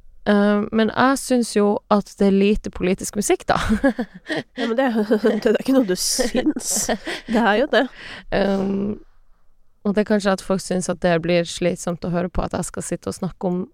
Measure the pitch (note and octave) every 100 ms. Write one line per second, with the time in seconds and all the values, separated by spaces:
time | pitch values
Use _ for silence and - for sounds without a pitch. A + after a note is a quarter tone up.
0 | - - - G#3 G3+ G#3 G#3+ A3 A3 -
1 | B3+ C4+ - B3 A3+ G#3 G#3 G#3 - G#3
2 | - - G3 G3 G3+ G#3+ G3+ - F3 F#3+
3 | - G3+ - F#4 - - - G#3+ C#4 -
4 | G#3+ - - D4+ - - A#3 A#3 C4+ A3
5 | G#3+ G#3+ C4 G#3+ A#3 G#3 - C4+ G#3 F3+
6 | - - A#3+ B3 D4+ B3+ - - - A#3
7 | D#4+ - - A3+ A3+ G#3+ D4+ A3+ C4 -
8 | - - - G3+ G3 G3 G3 G3 G3+ G#3+
9 | - - - - - _ - _ G#3 G3+
10 | G#3 G#3+ G3+ F#3+ - F#3+ - F#3 F3+ F3
11 | F3+ E3+ E3 F3 E3+ - F3 F3+ - E3+
12 | F3+ E3+ F3+ - E3+ - E3 - - F3
13 | F#3+ - F#3 - F#3 F3+ F3+